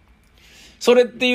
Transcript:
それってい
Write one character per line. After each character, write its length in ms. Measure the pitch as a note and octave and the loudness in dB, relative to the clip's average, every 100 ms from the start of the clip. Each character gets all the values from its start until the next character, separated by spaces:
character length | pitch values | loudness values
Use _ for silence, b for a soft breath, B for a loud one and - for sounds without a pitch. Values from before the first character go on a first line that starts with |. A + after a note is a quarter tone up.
| _ _ _ _ B B B B | _ _ _ _ B B B B
そ 140 | - | 0
れ 120 | B3 | 2
っ 20 | B3 | 0
て 200 | A#3+ | -2
い 60 | B3+ | -4